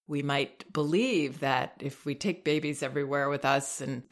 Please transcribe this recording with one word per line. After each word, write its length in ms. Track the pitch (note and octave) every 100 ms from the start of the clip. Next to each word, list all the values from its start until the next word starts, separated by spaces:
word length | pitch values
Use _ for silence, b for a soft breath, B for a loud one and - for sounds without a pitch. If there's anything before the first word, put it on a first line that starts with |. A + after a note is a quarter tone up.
| -
we 160 | D3
might 500 | C#3 C#3 C#3 - -
believe 680 | - D3 F3 B3+ G#3 C#3+ C3+
that 340 | C3+ B2+ C3 -
if 260 | C#3 - -
we 80 |
take 300 | C#3+ G3+ F3+
babies 400 | - D3+ D3+ C#3+
everywhere 440 | C#3 C#3+ C#3 C#3+ C#3
with 160 | C#3+
us 360 | C3+ C#3 C#3 -
and, 240 | C#3 B2+ -